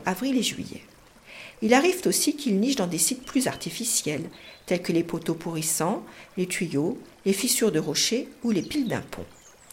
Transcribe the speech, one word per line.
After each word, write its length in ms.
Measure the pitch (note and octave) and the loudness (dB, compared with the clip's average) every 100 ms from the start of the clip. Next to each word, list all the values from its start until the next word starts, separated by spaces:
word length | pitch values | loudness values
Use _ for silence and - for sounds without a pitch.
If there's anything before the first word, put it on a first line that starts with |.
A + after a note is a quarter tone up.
| - | -2
avril 320 | F#3 C4 B3+ | 0 0 2
et 60 | |
juillet. 400 | G#3 - - - - - - - - - - - | 0 -2 -8 -10 -16 -20 -20 -20 -20 -18 -18 -4
Il 120 | G#3+ | 4
arrive 280 | B3 E4+ F4+ - | 6 6 4 2
aussi 320 | - - C#4+ | 4 2 0
qu'il 240 | B3 F#3+ | 2 2
niche 160 | A#3+ C4 | 2 2
dans 100 | F3 | 0
des 100 | E3+ | 2
sites 280 | - B3+ - | 0 0 -2
plus 220 | C4+ B3+ | 0 0
artificiels, 840 | - F3+ - A3+ - - D3 D#3+ - - - - | -2 -6 -4 -2 0 0 -4 -6 -12 -20 -18 -2
tels 160 | F3+ | -2
que 120 | F3 | 2
les 100 | E3+ | 0
poteaux 300 | E3+ E3 E3 | 0 -4 -2
pourrissants, 720 | D#3+ F3 E3 D#3+ - E3+ G#3+ - - - - | -4 -4 -4 -2 0 0 0 -4 -18 -12 -4
les 80 | F3+ | -2
tuyaux, 520 | - F3 C#3 D#3+ B3 - - G3 | -2 0 0 0 -2 -10 -4 0
les 80 | |
fissures 400 | G3 B3 - A3 | 2 2 2 4
de 60 | D#3 | 2
rochers 500 | D#3 C#3+ - A#3 - - | 0 0 2 0 -4 -4
ou 80 | A#3 | 0
les 100 | G3 | 0
piles 260 | D3+ D4+ A#3+ | 0 -2 0
d'un 140 | B2+ | -2
pont. 240 | - - F2 - - - - | -6 -12 -14 -16 -20 -20 -20